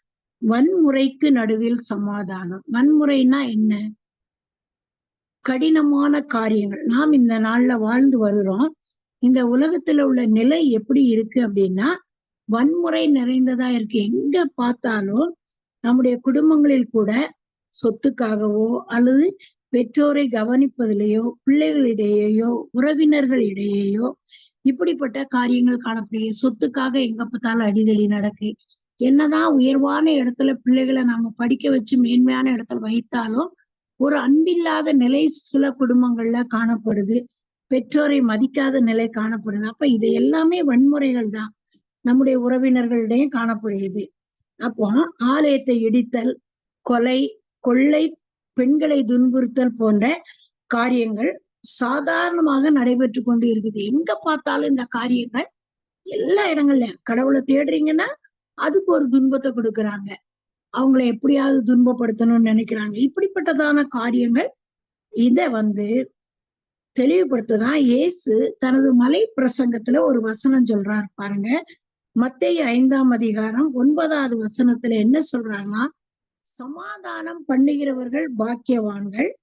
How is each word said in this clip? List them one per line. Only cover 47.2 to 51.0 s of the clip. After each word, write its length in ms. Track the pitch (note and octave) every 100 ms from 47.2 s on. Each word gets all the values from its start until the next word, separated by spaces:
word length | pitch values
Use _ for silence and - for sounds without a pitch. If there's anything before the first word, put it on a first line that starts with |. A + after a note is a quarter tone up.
| C#4 - _ _
கொள்ளை, 400 | B3+ B3 C#4+ D4+ D#4+ D#4+ _ _ _ -
பெண்களை 420 | B3+ D4 D4+ C#4+
துன்புறுத்தல் 720 | A3 B3 B3+ B3+ A#3+ C4 B3 A#3+
போன்ற 260 | A3 G#3 A#3 E4+ - - _ _ -
காரியங்கள் 640 | A#3+ B3 B3